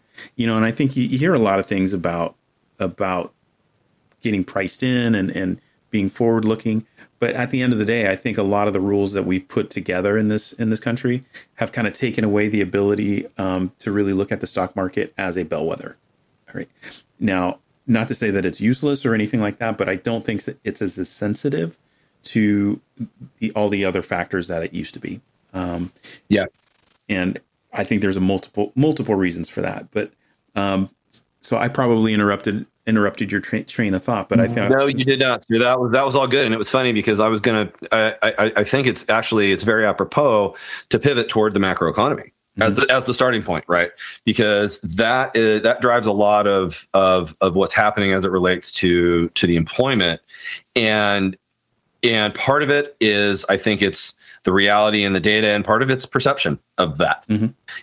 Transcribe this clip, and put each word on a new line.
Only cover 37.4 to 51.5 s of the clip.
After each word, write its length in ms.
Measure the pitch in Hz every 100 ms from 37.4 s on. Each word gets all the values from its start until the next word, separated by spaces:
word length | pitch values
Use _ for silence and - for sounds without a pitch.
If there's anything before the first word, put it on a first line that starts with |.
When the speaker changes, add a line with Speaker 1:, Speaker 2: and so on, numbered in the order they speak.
Speaker 2:
gonna, 300 | 117 110 101 - -
I, 240 | 113 110 -
I, 300 | 110 104 110 107
I 80 |
think 220 | 104 135 127
it's 220 | - -
actually, 440 | 110 113 110 101
it's 100 | 90
very 240 | 104 110 107
apropos 720 | 95 92 - 147 110 98 - - - -
to 100 | -
pivot 300 | 143 127 110
toward 260 | 110 107
the 60 | 98
macroeconomy 720 | 98 90 82 76 127 - - _ _ -
as 160 | 110 107
Speaker 1:
Mm-hmm. 100 | 135
Speaker 2:
the, 80 |
as 100 | 131
the 100 | 127
starting 280 | 120 127 113
point, 220 | 85 80 -
right? 220 | 87 87 - - -
Because 560 | - 107 107 104 104 -
that 560 | 85 90 113 127 135 113
is, 260 | 110 107
that 180 | 113 110
drives 260 | 127 120 110
a 60 |
lot 340 | 101 104 104 101
of, 420 | 98 92 - -
of, 440 | 98 95 92 85 -
of 140 | 95
what's 200 | 90 87
happening 380 | - 107 104 98
as 120 | 95
it 60 | 92
relates 420 | 92 90 92 -
to, 560 | - 90 87 87 85 85
to 160 | - 90
the 100 | 85
employment. 640 | 82 - 131 123 87 82 _ - - - -
And, 640 | - 110 107 104 101 95 92 _